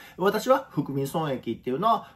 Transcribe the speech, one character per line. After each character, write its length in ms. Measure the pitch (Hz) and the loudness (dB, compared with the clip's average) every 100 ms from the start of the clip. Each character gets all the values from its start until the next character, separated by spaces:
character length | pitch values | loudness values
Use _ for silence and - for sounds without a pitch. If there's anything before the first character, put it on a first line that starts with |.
| - - | -18 -2
私 320 | 190 208 226 | 0 0 2
は 200 | 269 - | 2 2
含 260 | - 139 139 | -4 -2 -2
み 120 | 139 | -2
損 240 | 175 156 | -2 -2
益 200 | 127 120 | -4 -4
っ 40 | 110 | -6
て 120 | - | -4
い 20 | |
う 80 | 135 | 0
の 80 | 214 | 2
は 240 | 226 - | 2 -2